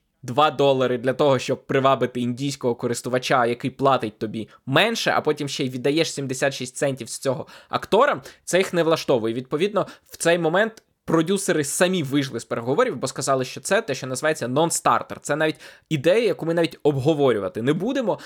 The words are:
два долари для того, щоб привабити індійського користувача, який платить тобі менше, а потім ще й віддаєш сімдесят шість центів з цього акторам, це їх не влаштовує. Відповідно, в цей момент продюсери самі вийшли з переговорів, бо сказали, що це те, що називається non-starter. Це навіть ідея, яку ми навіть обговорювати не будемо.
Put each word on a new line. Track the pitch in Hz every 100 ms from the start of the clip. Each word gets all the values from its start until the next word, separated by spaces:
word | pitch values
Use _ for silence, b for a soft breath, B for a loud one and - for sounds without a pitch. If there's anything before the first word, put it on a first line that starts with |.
| _ _
два | 127 127 156
долари | 139 139 131 123 123
для | 131
того, | 127 147 127
щоб | - 123 -
привабити | 139 135 127 123 127
індійського | 120 120 143 135 127
користувача, | 117 120 117 123 127 - 135 120
який | 120 135
платить | - 139 127 110 -
тобі | 110 110 104 b -
менше, | 147 214 226 151 -
а |
потім | 151 151 143
ще | -
й | 131
віддаєш | 127 139 156 156
сімдесят | - 135 131 139
шість | 135 127 -
центів | 143 131 113
з | -
цього | 135 127 - B B
акторам, | - - 202 285 160 B B
це | - 175
їх | 185
не | 175
влаштовує. | 160 160 - 127 110
Відповідно, | 120 127 151 208 220 - B _
в | -
цей | 165 175
момент | 160 180 220 - _ _
продюсери | - 165 160 196 - 156
самі | 139 - 180 185
вийшли | 135 143 135 113
з |
переговорів, | - 117 117 165 254 131
бо | 127
сказали, | - 143 135
що | 127 139
це | - 202
те, | 220
що | - 131
називається | 127 156 156 123
non-starter. | 135 165 - 151 117 - -
Це | - 151
навіть | 156 - B B -
ідея, | 151 165 214 220
яку | 156 165
ми |
навіть | 170 165 -
обговорювати | 147 139 139 151 135 107 95 107
не | 123
будемо. | 156 214 277 208 147